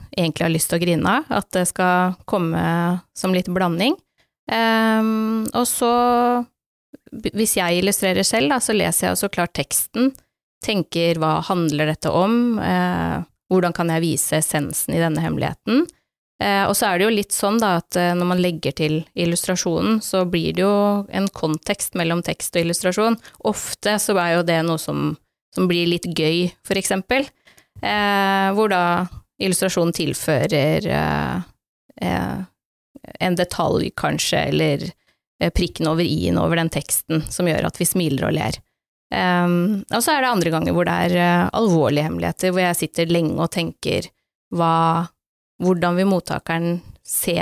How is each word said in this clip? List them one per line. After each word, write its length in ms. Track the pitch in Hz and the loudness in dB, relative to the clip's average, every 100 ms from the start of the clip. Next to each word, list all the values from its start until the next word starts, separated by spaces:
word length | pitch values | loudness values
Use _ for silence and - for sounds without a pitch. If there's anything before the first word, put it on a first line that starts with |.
| - - | -8 -4
egentlig 240 | 165 - | -2 0
har 80 | 165 | 0
lyst 200 | 160 - | 0 0
til 100 | 170 | 0
å 20 | |
grine 240 | 175 151 160 | 0 0 2
av, 200 | 247 - | 0 -2
at 220 | 208 - | -4 -2
det 140 | 190 180 | -2 -2
skal 480 | - 180 180 180 185 - | 0 2 2 0 -4 -4
komme 760 | 202 165 165 165 170 175 180 - | -2 0 0 0 0 0 -2 -6
som 200 | - 185 | -6 -2
litt 120 | 180 180 | 0 0
blanding. 460 | 185 180 165 240 381 _ _ _ _ - | 0 0 0 0 -2 _ _ _ _ -4
Ehm, 960 | 226 226 226 220 220 220 220 220 226 220 | 0 2 4 4 2 2 0 0 -2 -2
og 140 | 233 247 | 0 -2
så, 240 | - 240 240 247 240 240 247 240 _ _ _ _ - - | 0 2 4 4 4 2 0 -4 _ _ _ _ -20 -18
b-, 220 | - - 202 | -8 -4 -2
hvis 220 | 220 202 | 0 2
jeg 220 | 175 175 | 2 2
illustrerer 440 | 190 202 190 185 190 | 2 2 2 2 2
selv 280 | 226 285 | 2 2
da, 80 | 254 | 0
så 100 | - 214 | 0 0
leser 320 | 170 - 185 | 0 0 0
jeg 60 | 180 | 0
jo 60 | 202 | -2
så 40 | |
klart 200 | - 175 | -2 -2
teksten, 600 | - - - - 220 262 262 _ _ _ _ | -4 -4 -4 -4 0 0 -2 _ _ _ _
tenker 560 | - 202 175 170 170 170 | -2 -2 0 0 0 2
hva 160 | 156 156 | 2 0
handler 480 | 165 180 165 147 151 | 0 0 2 2 0
dette 180 | 156 160 | 0 0
om, 480 | 170 196 233 240 214 | 2 2 2 2 0
eh, 600 | 175 180 180 175 165 160 170 _ - | 0 0 0 0 -2 -4 -6 _ 0
hvordan 240 | 185 175 170 | 2 2 0
kan 120 | 170 | 0
jeg 120 | 160 | 0
vise 360 | 165 - - 156 | 0 0 0 0
essensen 560 | - 151 143 - - 165 | 0 -2 -2 -4 -2 0
i 80 | |
denne 180 | 165 156 | 0 0
hemmeligheten? 640 | 160 151 151 156 - 254 349 - _ _ _ - | -2 -2 -4 -4 0 0 0 -6 _ _ _ -4
Eh, 240 | 202 196 196 | 0 2 2
og 80 | 202 | 2
så 80 | 214 | 0
er 140 | 180 | 2
det 60 | 214 | 2
jo 80 | 214 | 0
litt 180 | 202 | -2
sånn 260 | - 202 226 | -2 0 2
da, 180 | 214 170 | 2 0
at, 180 | - 180 | 0 0
eh, 160 | 175 | 2
når 140 | 175 180 | 2 2
man 140 | 180 | 2
legger 320 | 180 160 139 - | 0 -2 -4 -2
til 240 | 151 156 - - | -2 -2 -4 -2
illustrasjonen, 840 | 170 170 - 185 180 160 196 220 | 0 0 -2 -2 0 0 0 0
så 220 | - 190 180 | 0 -2 0
blir 240 | 175 160 | 0 -2
det 80 | 165 | 0
jo 440 | 196 202 208 202 196 | 2 2 2 0 -2
en 180 | 190 196 | -4 -4
kontekst 680 | - 156 160 - 151 - 180 | -2 -4 -2 -4 -4 -4 -4
mellom 260 | 165 170 | -2 -2
tekst 340 | 165 156 - 175 | -4 -6 -4 -2
og 60 | 170 | -2
illustrasjon. 520 | 170 180 180 226 226 - - 214 | 0 0 2 0 0 -6 -6 -4
Ofte 500 | - - - 202 214 | -4 -6 -4 -2 0
så 160 | - 196 | 0 0
er 180 | 175 170 | 2 2
jo 60 | |
det 160 | 175 165 165 | 2 2 0
noe 120 | 160 | -2
som, 380 | - 147 147 156 _ _ _ | -4 -4 -4 -4 _ _ _
som 140 | - 185 | -2 0
blir 200 | 175 170 | 2 0
litt 180 | 170 175 | -2 -4
gøy, 460 | 160 156 170 180 - | -2 0 0 -2 -4
for 120 | - 196 | -4 -2
eksempel, 500 | - 190 - 254 277 - _ _ _ - | -2 -2 0 -2 -2 -8 _ _ _ -8
eh, 680 | 208 208 202 202 196 196 190 | -4 0 2 2 2 2 2
hvor 160 | 202 214 | 2 2
da 140 | 185 175 175 180 - - - | 2 2 0 -2 -8 -16 -4
illustrasjonen 540 | 190 180 190 180 170 | -2 0 0 0 0
tilfører, 960 | - 147 - - 135 175 156 147 156 - | 0 -2 -4 0 0 2 2 2 0 0
eh, 540 | 147 156 147 - 180 170 _ _ _ _ - | -2 0 -2 -2 -4 -8 _ _ _ _ -8
eh, 360 | 180 180 - 190 185 _ _ _ _ - - 50 | -4 -2 -4 -6 -10 _ _ _ _ -20 -16 -4
en 160 | 185 175 | -2 0
detalj 560 | 180 - 160 - - - | -2 -2 0 0 -2 -4
kanskje, 440 | 151 151 - 165 139 | -4 -2 -2 0 0
eller, 400 | 151 156 143 170 - _ _ _ - | 0 0 0 -6 -14 _ _ _ -6
eh, 80 | 170 | -2
prikken 380 | - 175 - 160 | 0 -2 -2 -2
over 160 | 160 | 0
i-en 340 | 175 156 87 - | 0 0 0 0
over 180 | 165 170 | 0 0
den 140 | 160 | -2
teksten 520 | - - - - 160 - | -4 -4 -6 -2 -4 -2
som 140 | - 175 | -2 0
gjør 220 | 156 160 | 0 -2
at 80 | - | -2
vi 80 | 175 | -2
smiler 420 | 185 160 135 - | 0 0 0 -2
og 60 | |
ler. 240 | - 104 - - _ _ _ - | -2 -2 -6 -12 _ _ _ -8
Ehm, 720 | 190 185 180 175 175 180 202 - | -2 0 2 2 2 0 -2 -2
og 80 | 226 | -2
så 140 | 277 294 | 0 0
er 40 | |
det 100 | 254 | 2
andre 180 | 214 170 | 2 2
ganger 220 | 160 170 170 | 0 0 0
hvor 100 | 175 | 2
det 100 | 170 175 | 0 2
er, 120 | 180 | 2
eh, 320 | 175 175 156 | 4 2 2
alvorlige 500 | - 220 165 123 147 | 2 2 4 4 2
hemmeligheter, 480 | 156 170 170 - 185 | 0 -2 -4 -2 0
hvor 80 | 185 | 2
jeg 160 | 180 175 | 0 0
sitter 300 | 156 - 165 | -4 -2 0
lenge 340 | 170 160 - | 2 2 0
og 120 | 165 | -2
tenker, 580 | - 165 - - 95 - _ _ _ - | -2 -4 -4 -4 -4 -4 _ _ _ -6
hva, 560 | 170 165 165 165 165 175 _ _ _ _ - | 0 2 4 2 2 -2 _ _ _ _ -2
hvordan 360 | 180 175 175 175 | 2 2 2 2
vil 140 | 196 | 2
mottakeren 680 | 180 - 143 - 165 170 175 - - - | 2 -2 -6 -2 -2 0 -2 -6 -20 -8
se 280 | - - 170 | -6 -2 0